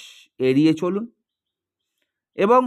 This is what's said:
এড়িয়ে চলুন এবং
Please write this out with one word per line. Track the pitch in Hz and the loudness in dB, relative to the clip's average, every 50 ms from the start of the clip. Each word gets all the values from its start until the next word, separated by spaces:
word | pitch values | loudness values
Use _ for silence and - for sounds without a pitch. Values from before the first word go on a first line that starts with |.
| - - - - _ _ _ - | -20 -20 -20 -20 _ _ _ -4
এড়িয়ে | 127 131 131 139 156 160 156 | -2 0 2 2 2 2 0
চলুন | 156 180 180 190 202 233 240 _ _ _ _ _ _ _ _ _ _ _ _ _ _ _ _ _ _ _ _ _ _ _ _ _ | -2 -4 -6 -6 -6 -8 -12 _ _ _ _ _ _ _ _ _ _ _ _ _ _ _ _ _ _ _ _ _ _ _ _ _
এবং | - 185 214 240 254 254 | -2 0 2 2 2 0